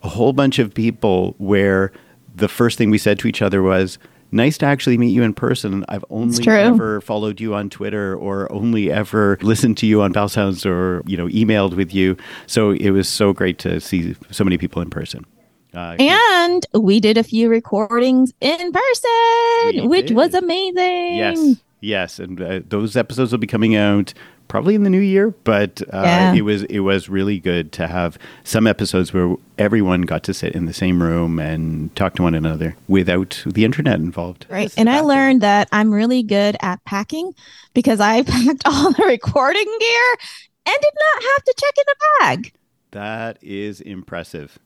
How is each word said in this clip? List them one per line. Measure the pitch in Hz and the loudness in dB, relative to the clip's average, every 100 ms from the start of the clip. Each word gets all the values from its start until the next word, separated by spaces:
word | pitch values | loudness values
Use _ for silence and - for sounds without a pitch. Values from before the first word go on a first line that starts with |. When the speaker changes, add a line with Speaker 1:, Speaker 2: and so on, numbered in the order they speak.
Speaker 1:
a | - | -8
whole | - 120 | 0 2
bunch | 135 139 131 | 4 2 2
of | 113 | -2
people | - 113 113 110 92 92 - | 0 -2 0 0 2 0 -6
where | 98 101 98 95 95 - _ _ - - | 0 2 2 2 0 -6 _ _ -20 -4
the | 104 | -4
first | - 120 - | 2 0 2
thing | 110 | 2
we | 107 | 2
said | - 104 | 2 0
to | 113 | -2
each | - | -2
other | 101 98 | 0 2
was, | 92 92 95 - - _ _ | 2 2 0 -6 -20 _ _
"Nice | 107 127 147 | 0 0 0
to | 147 | 0
actually | 143 - 120 | 0 2 2
meet | 120 | 2
you | 107 | 2
in | 117 | 0
person. | - 120 123 107 98 - | -2 -4 -2 -4 -6 -6
I've | 101 - | -10 -10
only | 110 117 233 | -6 -2 0
Speaker 2:
true. | 226 | 2
Speaker 1:
ever | 220 214 233 113 107 | 4 4 2 0 -6
followed | - 107 107 104 | -4 -4 -4 -6
you | 110 104 | -6 -4
on | 101 | -6
Twitter | - 101 104 98 95 | -8 -6 -4 -4 -6
or | 98 98 98 | -6 -6 -6
only | 101 113 113 95 | -4 0 0 0
ever | 85 104 113 104 98 | -2 0 2 2 2
listened | 101 110 117 107 | 2 2 2 2
to | 110 | 4
you | 107 | 4
on | 101 | 4
Bowel | 95 104 | 2 -2
Sounds | 110 98 92 98 | 0 0 0 -2
or, | 87 92 90 - | 0 -2 -4 -6
you | 92 | -6
know, | 87 | -2
emailed | 110 110 107 98 87 | 0 2 2 2 0
with | 90 95 | -2 2
you." | 92 95 - - - | 0 0 -8 -20 -4
So | - 107 | 0 2
it | 101 101 | 2 2
was | 98 92 | 2 0
so | - 101 | 0 0
great | 95 92 87 | 2 -2 -2
to | 90 85 | -4 -6
see | - 92 82 - - | -4 -4 -4 -8 -14
so | - | -2
many | 98 90 | 0 0
people | - - | -2 -6
in | 85 | -8
person. | - 71 62 - _ _ _ _ | -8 -10 -14 -18 _ _ _ _
Uh, | 87 87 85 | -16 -14 -2
Speaker 2:
And | 277 392 466 370 339 359 - | 0 2 4 2 2 0 0
we | - 202 208 | 0 2 2
did | 214 220 | 4 0
a | |
few | 226 220 233 | 0 0 2
recordings | 226 226 202 214 233 254 254 262 - | 0 0 -4 -2 0 2 2 2 0
in | 269 330 359 | -4 -2 -4
person, | 277 523 480 480 466 466 466 - 466 466 - | -2 0 0 0 2 2 2 2 2 0 0
Speaker 1:
We | 226 | 2
Speaker 2:
which | 349 151 | 0 2
Speaker 1:
did. | 226 | 2
Speaker 2:
was | 330 | 2
amazing. | 359 359 349 381 359 359 359 349 349 | 0 -2 -4 -2 -2 -2 -2 -4 -2
Speaker 1:
Yes, | - 330 302 240 _ _ | -2 0 2 2 _ _
yes. | 104 101 87 - | -6 -4 -4 -8
And, | 92 90 | -12 -10
uh, | 90 92 - | -6 -6 -4
those | 104 110 120 | -4 -2 -2
episodes | 113 120 127 | -4 -2 -2
will | 120 | -2
be | 107 | -2
coming | 113 110 107 | 0 2 4
out | 104 101 98 - - _ _ | 4 2 0 -8 -20 _ _
probably | 107 151 214 | -2 0 2
in | |
the | 202 | 4
new | 185 | 4
year, | 202 190 214 - | 4 2 2 -2
but, | - 104 104 - - | 0 2 0 -4 -10
uh, | 190 190 | -2 2
Speaker 2:
Yeah. | 175 185 | 4 4
Speaker 1:
it | 180 | 4
was, | 104 104 | 2 -2
it | 101 104 | -2 -2
was | 95 98 90 | 0 0 0
really | 95 98 101 | -2 0 -2
good | 87 87 78 | -2 -2 -4
to | - 82 | -6 -4
have | 87 87 - - - - | -2 -4 -6 -20 -20 -4
some | 110 110 | 2 2
episodes | 98 101 92 87 | 2 0 0 0
where | 95 87 90 _ - | 0 0 -2 _ -2
everyone | 104 110 95 90 | 2 2 2 2
got | 87 80 | 0 -4
to | - | -4
sit | 95 82 90 | -6 -6 -4
in | 85 | -6
the | |
same | 85 92 87 | -2 0 2
room | 85 85 82 82 | 2 0 0 -2
and | 78 80 80 78 78 - | -4 -4 -4 -6 -8 -4
talk | 95 - | -4 0
to | |
one | 87 | 0
another | 82 80 80 82 - - | 0 -2 -4 -6 -8 0
without | 95 90 90 92 - - | 0 2 0 -2 -8 -6
the | 85 113 | 0 0
internet | 127 151 101 | 0 0 0
involved. | 82 87 87 90 - | -2 -6 -10 -12 -12
Speaker 2:
Right. | 190 | -8
Speaker 1:
That's | 208 - | -6 0
Speaker 2:
And | 226 | 0
I | |
Speaker 1:
fascinating. | 277 302 269 | 2 2 2
Speaker 2:
learned | 269 262 | 2 2
that | 202 202 - | 4 2 2
I'm | 208 214 | 0 0
really | 208 226 254 | 0 0 0
good | 214 202 208 208 | 0 0 0 -2
at | 190 180 - | -6 -8 -8
packing | 196 196 311 359 - - - _ - | -8 -6 -8 -8 -12 -20 -20 _ 0
because | 254 220 | 2 2
I | 208 226 | 4 2
<laughs> | |
packed | 254 247 247 277 - | 2 2 2 2 0
all | 277 311 | 2 2
the | - 403 | 4 2
recording | 240 - 285 269 392 427 453 | 2 0 0 2 2 -2 -2
gear | 453 466 494 480 - - - _ - | 0 2 2 0 -6 -20 -20 _ -4
and | 571 | 0
did | 587 605 | 0 2
not | 622 539 453 554 | 0 0 0 0
have | |
to | 539 494 | 0 0
check | 571 571 | 0 0
in | 571 | 0
the | 554 605 587 | 2 2 4
bag. | 269 139 240 _ _ _ _ | 2 0 -6 _ _ _ _
Speaker 1:
That | 101 104 110 113 110 | -12 -8 -8 -10 -12
is | - 98 104 95 | -12 -10 -8 -10
impressive. | - 95 92 87 82 85 71 _ | -14 -16 -12 -12 -10 -14 -16 _